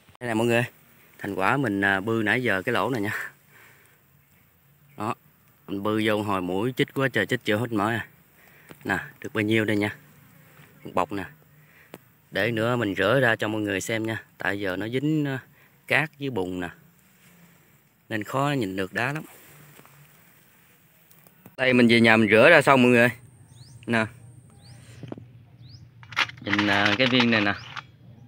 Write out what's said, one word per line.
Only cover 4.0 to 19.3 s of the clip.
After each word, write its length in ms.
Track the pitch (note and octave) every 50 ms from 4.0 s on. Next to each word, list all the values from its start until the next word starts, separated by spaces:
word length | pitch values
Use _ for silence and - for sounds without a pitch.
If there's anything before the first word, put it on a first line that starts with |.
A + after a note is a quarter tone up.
| _ _ _ _ _ _ _ _ _ _ _ _ _ _ _ _ _ _ _
Đó, 180 | - G#2+ A2+ A2+ - _ _ _ _ _ _ _ _ _
mình 160 | - G2 G2+
bư 200 | G2+ G#2+ G#2+ A2 G#2+
vô 180 | A2 G#2+ G#2
hồi 200 | G#2 G#2+ G2 F#2+
mũi 300 | F2+ F2+ F2+ F#2+ A2+ C3 B2+
chích 180 | - C#3 - -
quá 140 | C#3 C3+ C3
trời 180 | - A2+ F#2+
chích 180 | - B2+ B2 -
chưa 120 | - G#2
hết 160 | G#2+ A#2 A#2
mỏi 220 | A#2 G2 G2 A2 A#2
à. 120 | G#2 - - - - _ _ _ _ - - - - - - - - -
Nè, 140 | A2+ F#2+ F2+ - - - -
được 140 | - G2+ -
bao 80 | A2
nhiêu 220 | G#2+ G#2+ A2+ A2 G#2+
đây 120 | A2 G#2+
nha. 200 | G2+ G#2+ G#2+ - - - - - - - - - - - - - - - - - - -
Một 60 | - -
bọc 180 | F#2 F2 -
nè. 120 | G2+ G2 F2+ - - - _ _ _ _ _ _ - - - _ - - _ _ _ _ _ _
Để 200 | - F#2+ G2+ A#2+
nữa 260 | A#2 A2 A2+ A#2+ B2
mình 180 | A#2+ A2+ G2+ F#2
rửa 260 | F#2+ F#2+ G2+ B2 C#3
ra 160 | B2+ A#2 A2
cho 120 | - A2+ G#2+
mọi 140 | G#2+ G#2+
người 180 | G#2 G2+ G2 F#2
xem 220 | - - A2+ A2
nha. 200 | A2+ A2 A2 G2+ - _ _ -
Tại 220 | - F#2 G2+ G2+
giờ 160 | G2+ F#2 F2+
nó 120 | F#2+ G#2 A2+
dính, 360 | A#2+ C3 C#3+ D3+ D#3 D3+ D3
à, 140 | C#3+ C3+ A#2+ - - _ _ - _ _ _ _
cát 240 | - A#2+ C3+ D#3 - _ C#3
với 120 | C#3+ C3+
bùn 300 | A#2+ G2 F#2 F#2 F#2 F2+
nè. 80 | F2 E2+ - - - _ _ _ _ _ _ _ _ - _ _ - - _ _ _ _ _ _ _ _ _ _ _ -
Nên 160 | A2 G#2+ G#2
khó 300 | - - C3 C#3 D3 C#3+ C3+
nhìn 180 | A2 F#2+ F#2+
được 160 | G2 F#2+ F2+
đá 200 | G2 - A#2 C3
lắm. 120 | D3 D#3 - -